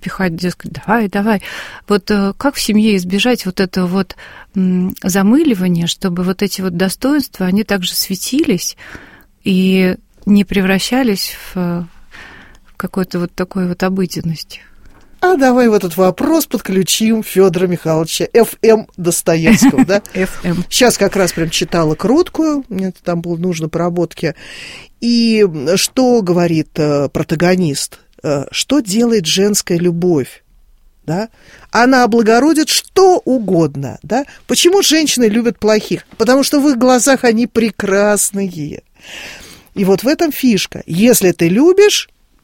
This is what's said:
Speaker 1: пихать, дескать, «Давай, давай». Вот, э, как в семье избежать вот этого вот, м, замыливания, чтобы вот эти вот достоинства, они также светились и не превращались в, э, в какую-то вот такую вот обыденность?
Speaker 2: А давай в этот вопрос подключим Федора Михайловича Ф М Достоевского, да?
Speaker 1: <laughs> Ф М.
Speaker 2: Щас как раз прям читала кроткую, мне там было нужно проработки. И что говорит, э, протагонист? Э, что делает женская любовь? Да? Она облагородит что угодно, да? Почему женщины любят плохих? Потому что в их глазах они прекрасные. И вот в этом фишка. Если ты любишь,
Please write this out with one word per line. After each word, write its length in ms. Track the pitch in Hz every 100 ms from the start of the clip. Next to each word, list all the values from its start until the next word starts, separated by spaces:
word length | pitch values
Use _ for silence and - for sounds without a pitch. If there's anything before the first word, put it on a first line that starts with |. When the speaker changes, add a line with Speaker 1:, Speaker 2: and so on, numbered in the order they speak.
Speaker 1:
пихать, 320 | 180 - 185
дескать, 360 | 165 180 - -
«Давай, 380 | - - 233 202
давай». 320 | 202 214 202 - - - - -
Вот, 240 | 202 -
э, 220 | 202 196 -
как 160 | 277
в 80 | -
семье 340 | - 214 220 196
избежать 500 | 180 196 220 - 185
вот 120 | -
этого 280 | 190 190 180
вот, 280 | 190 185 - - - -
м, 400 | 190 185 180 185 -
замыливания, 840 | 190 196 196 277 320 196 180 170 170
чтобы 340 | - 196 175
вот 220 | 180 190
эти 180 | 202 -
вот 160 | 185 170
достоинства, 680 | 190 - 262 294 - - 185
они 160 | 202
также 320 | 220 202 175
светились 840 | - - 185 - 269 330 180 - - - - - - _ _
и 520 | - 185 190 190 185 - _ _ -
не 180 | 202
превращались 880 | 190 185 190 190 - 254 254 190 - - -
в, 40 | 185
э, 260 | 175 175 170 - - - - - - -
в 100 | _ -
какую-то 400 | 185 190 180 180
вот 160 | 175
такую 340 | - 180 190 180
вот 120 | 175
обыденность? 800 | 185 190 180 - 165 156 - - - - - - - -
Speaker 2:
А 140 | - 339
давай 320 | 262 247 240
в 40 |
этот 240 | 208 180 165
вопрос 480 | 185 180 302 320
подключим 800 | - 220 - 190 180 - 220 226
Федора 420 | - 185 190 170
Михайловича 600 | 180 170 160 160 160 - -
Ф 240 | 233 220 -
М 260 | 226 220 -
Достоевского, 880 | - 175 - - 165 160 208 269 135
да? 180 | 147 202 -
Speaker 1:
<laughs> 60 |
Ф 280 | 190 185 -
М. 200 | 180 170 175
Speaker 2:
Щас 280 | - 240 -
как 160 | 196
раз 160 | 196 175
прям 180 | - 165
читала 460 | - 170 175 156
кроткую, 680 | 156 196 294 359 - 320 294 -
мне 240 | 190 190 -
там 180 | - 170
было 140 | 170 165
нужно 300 | 180 160 156
проработки. 680 | 165 175 175 165 - 160 - - - - - - -
И 420 | 233 233 233 220 202 156 135 190
что 440 | - - 254 240
говорит, 480 | 180 175 175 160 -
э, 340 | - 151 143 135
протагонист? 880 | - 151 156 175 185 170 139 - - _ _
Э, 220 | 151 143 -
что 300 | - - 294
делает 440 | 214 214 233 226
женская 520 | 160 190 202 208 - 170
любовь? 640 | 175 170 180 156 120 - _ _ _ _ _ _ -
Да? 220 | 175 226 _ - - -
Она 320 | 208 247 262
облагородит 680 | 240 233 214 233 294 311 311
что 480 | - - - 370 349
угодно, 720 | - 254 196 190 151 143 135 -
да? 220 | 151 247 285 - -
Почему 360 | - 349 392
женщины 420 | - 311 302 -
любят 320 | 226 220 233 -
плохих? 480 | 208 214 - 170 - -
Потому 260 | 226 269
что 160 | 262 294
в 100 | 294
их 80 | 247
глазах 460 | 254 254 285 254
они 240 | 247 220 240
прекрасные. 1400 | 233 220 - 196 196 208 208 - 196 196 156 147 - - _ - - - - - - _
И 120 | -
вот 180 | 196 190
в 40 | 247
этом 240 | 320 330
фишка. 520 | - 254 196 - -
Если 460 | - 165 233 208 185
ты 160 | - 170
любишь, 640 | 196 320 370 415 - - _ _ _